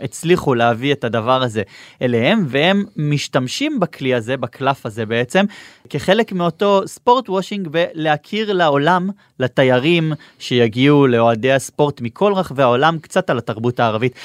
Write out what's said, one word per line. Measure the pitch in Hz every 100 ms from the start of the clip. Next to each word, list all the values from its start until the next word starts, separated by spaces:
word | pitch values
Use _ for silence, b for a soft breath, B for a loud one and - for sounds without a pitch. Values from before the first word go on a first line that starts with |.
הצליחו | - - 160 175 147 120
להביא | 117 113 143
את | 135
הדבר | 120 113 113 131
הזה | 123 107 - B B -
אליהם, | 127 117 131 220 143
והם | 135 175 196 - -
משתמשים | 147 147 - 139 127 - 302 269
בכלי | 170 - 135
הזה, | 123 107 131
בקלף | 120 - 135 139 120
הזה | 107 110
בעצם, | 117 127 185 202 B B B -
כחלק | 147 - 214 226
מאותו | 185 170 160 202 196 -
ספורט | - 247 254 233
וושינג, | 190 185 208 170
ולהכיר | 165 175 160 156 151 - 208 208
לעולם, | 185 160 143 151 180 190 196 b -
לתיירים | 127 - 131 127 151 170 160 147 b _
שיגיעו, | - 123 117 120 139 147 135
לאוהדי | 117 117 113 131
הספורט | 135 - - 147 143
מכל | 117 - 202
רחבי | 190 170 135
העולם, | 127 123 160 160
קצת | - 190 180
על | 127
התרבות | 117 110 120 123
הערבית. | 117 107 123 B